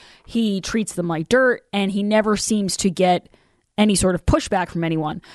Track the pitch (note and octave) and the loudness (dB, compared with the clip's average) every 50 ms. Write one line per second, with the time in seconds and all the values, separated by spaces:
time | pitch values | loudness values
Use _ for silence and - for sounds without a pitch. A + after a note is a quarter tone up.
0 | - - - _ _ - - A#3 A3+ G#3+ G3 F#3+ - - - A3+ G#3+ - - - | -20 -20 -20 _ _ -6 -4 -2 0 0 -2 -2 -4 -4 -4 -2 -4 -2 -4 -6
1 | F3 E3+ E3 D#3 D#3+ - A#3+ B3+ C4 B3+ A#3 - - _ - G3+ G3 F#3+ F#3+ G3+ | -4 -4 -4 -4 -2 0 2 2 4 2 0 -2 -4 _ -4 -2 -2 -2 -2 -2
2 | G3+ G#3 G#3+ G#3+ G#3 G#3+ G#3 G3 - - A3 G#3+ G3+ F#3 - - - G3 E3 - | -2 2 2 2 2 2 0 -2 0 -2 -2 0 0 -2 -4 -2 -2 -2 0 2
3 | F#3 F3+ F3+ - - _ _ _ _ _ _ _ _ _ _ - G#3+ G#3+ G3+ F3 | 2 2 2 0 -2 _ _ _ _ _ _ _ _ _ _ 2 2 2 4 2
4 | - F#3 F3+ F3+ - - - D4+ - - G#3 F#3 F3 - - E3+ E3 D#3+ E3 D#3+ | 2 2 0 0 2 2 2 2 2 0 -2 -2 -2 -2 -4 -4 -2 -2 -2 -2
5 | D#3 D3+ D3+ - - - - | -4 -4 -6 -8 -12 -18 -20